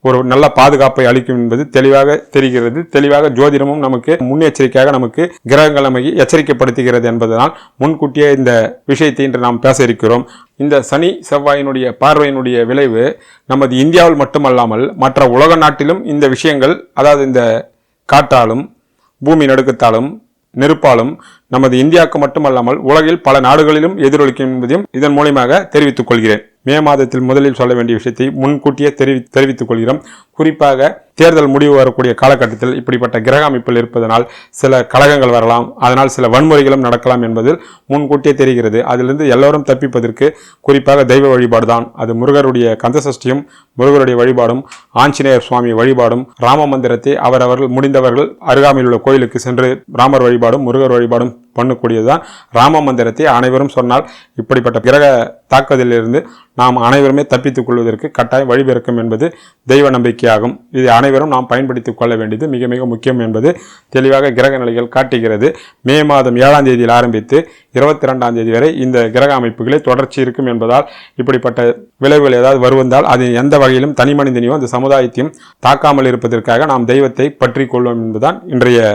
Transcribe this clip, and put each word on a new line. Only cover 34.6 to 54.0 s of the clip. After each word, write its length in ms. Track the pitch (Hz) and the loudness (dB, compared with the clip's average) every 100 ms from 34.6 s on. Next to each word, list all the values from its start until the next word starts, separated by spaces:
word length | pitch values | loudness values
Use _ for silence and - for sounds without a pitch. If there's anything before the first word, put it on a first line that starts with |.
| 135 131 120 | 0 0 0
கலகங்கள் 420 | 127 143 147 127 120 | 2 4 4 2 2
வரலாம், 300 | 113 117 120 - 127 | 2 0 -2 -2 0
அதனால் 260 | 127 135 127 | 2 0 0
சில 120 | 123 | 0
வன்முறைகளும் 580 | 123 156 151 135 135 123 | 2 4 4 4 0 0
நடக்கலாம் 360 | 120 127 127 117 | -2 0 -2 -2
என்பதில் 300 | 113 117 165 - _ _ | -2 -2 -2 -8 _ _
முன்கூட்டியே 480 | 139 143 143 147 139 | -4 -2 0 0 0
தெரிகிறது. 380 | 135 120 113 110 120 | 0 0 0 -2 -2
அதிலிருந்து 340 | 123 127 143 147 120 | -2 -2 -2 0 2
எல்லோரும் 300 | 139 151 139 | 2 0 -2
தப்பிப்பதற்கு 580 | 127 139 123 113 110 143 - - _ - | -2 -2 -4 -4 -2 -2 -2 -20 _ -2
குறிப்பாக 380 | 139 131 143 127 | 0 2 2 4
தெய்வ 200 | 131 139 | 2 4
வழிபாடு 340 | 127 120 117 113 | 2 2 2 2
தான். 140 | 117 120 - | -2 -4 -8
அது 180 | 117 117 | -6 -2
முருகருடைய 600 | 127 143 135 123 117 110 | 0 2 2 0 0 0
கந்தசஷ்டியும், 600 | 120 147 139 127 127 135 143 _ _ - | -2 -2 -4 -6 -4 -6 -8 _ _ -2
முருகருடைய 400 | 131 143 131 120 | 2 4 2 2
வழிபாடும், 400 | 123 123 117 123 139 - _ 120 | 2 2 0 -2 -8 -20 _ 0
ஆஞ்சநேயர் 440 | 139 139 135 127 - | 0 0 0 0 0
சுவாமி 260 | 123 120 | -4 -2
வழிபாடும், 500 | 113 127 127 117 123 131 _ 123 | 0 0 2 0 -2 -8 _ 0
ராம 220 | 143 147 | 0 0
மந்திரத்தை 480 | 135 123 120 139 139 123 | -2 -2 -4 -2 -2 0
அவரவர்கள் 480 | 127 123 127 135 123 | 0 0 0 -2 -2
முடிந்தவர்கள் 520 | 139 135 127 123 139 - | 0 2 2 0 -4 -6
அருகாமையில் 500 | 160 131 143 135 127 | -2 2 4 2 0
உள்ள 80 | 113 - | 0 0
கோயிலுக்கு 320 | 135 123 123 | 0 0 -6
சென்று 300 | 127 127 127 127 _ | -6 -2 -2 -4 _
ராமர் 320 | 120 131 139 123 | -2 2 2 2
வழிபாடும், 380 | 120 117 135 127 | 2 0 0 -2
முருகர் 280 | 131 135 123 | 0 0 0
வழிபாடும் 380 | 117 117 123 - _ - | 0 -2 -2 -8 _ -4
பண்ணக்கூடியதுதான். 640 | 123 120 120 113 113 160 - - _ | -4 -2 -2 -2 0 -2 -4 -20 _
ராம 300 | 117 131 156 | 0 2 2
மந்திரத்தை 440 | 143 123 117 110 151 | 0 -2 -2 0 0
அனைவரும் 500 | 120 127 131 139 - | 0 0 0 -2 -2
சொன்னால், 280 | 123 127 | 0 -2